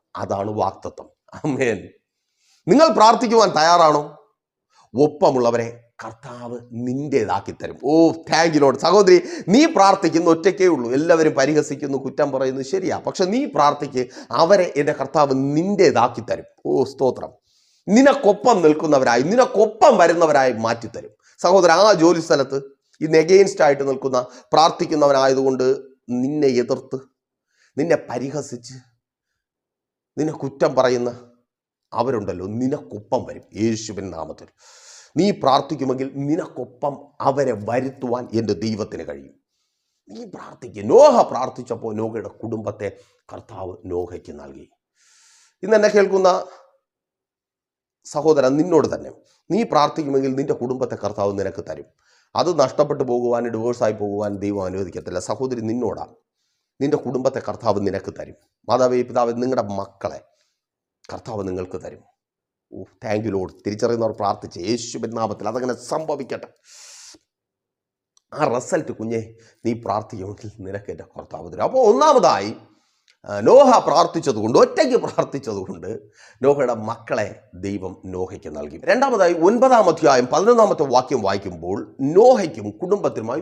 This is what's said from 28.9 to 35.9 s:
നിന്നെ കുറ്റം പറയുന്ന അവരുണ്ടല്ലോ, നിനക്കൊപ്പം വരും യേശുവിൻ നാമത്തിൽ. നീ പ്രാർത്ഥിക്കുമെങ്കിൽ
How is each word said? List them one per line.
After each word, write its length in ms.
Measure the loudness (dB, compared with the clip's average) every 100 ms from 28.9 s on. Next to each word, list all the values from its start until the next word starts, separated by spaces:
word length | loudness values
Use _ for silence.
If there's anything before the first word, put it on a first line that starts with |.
| _ _ _ _ _ _ _ _ _ _ _ _ -6
നിന്നെ 160 | -6
കുറ്റം 420 | -6 -10 -2 -2 2
പറയുന്ന 340 | 0 0 -4 -8 -18 _ _ _ _ _ _
അവരുണ്ടല്ലോ, 520 | -6 -4 -4 -6 -8 -8 -6
നിനക്കൊപ്പം 640 | -6 -6 -10 -16 -6 -6 -6
വരും 160 | -16 -14 -4
യേശുവിൻ 560 | -4 -4 -8 -12 -12
നാമത്തിൽ. 360 | -12 -14 -16 -20 _ _ -20 -20 -20 _ -2
നീ 140 | -2
പ്രാർത്ഥിക്കുമെങ്കിൽ 800 | 0 0 0 0 -6 -6